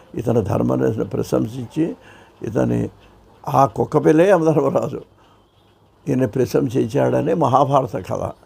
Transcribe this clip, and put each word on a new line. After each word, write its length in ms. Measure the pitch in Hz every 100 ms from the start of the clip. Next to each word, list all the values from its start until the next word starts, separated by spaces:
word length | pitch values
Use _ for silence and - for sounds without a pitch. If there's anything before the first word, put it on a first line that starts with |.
| - -
ఇతని 260 | - 123
ధర్మాన్ని 640 | 95 - 123 127 131 113 110
ప్రశంసించి, 920 | - - 131 120 127 117 156 165 254 - - - -
ఇతని, 480 | - 113 123 117 113 - - - _ _ -
ఆ 160 | 135 135
కుక్క 400 | - 117 147 151
పిల్లే 240 | 156 185
యమధర్మరాజు 720 | 180 160 151 135 131 113 113 - _ _ _ _ _ _ _ _ _ -
ఈయన 160 | 131 123
ప్రశంసించాడని 1080 | 127 120 143 139 120 120 135 127 127 139
మహాభారత 600 | 185 135 131 135 139 127 -
కథ. 340 | 98 101 - -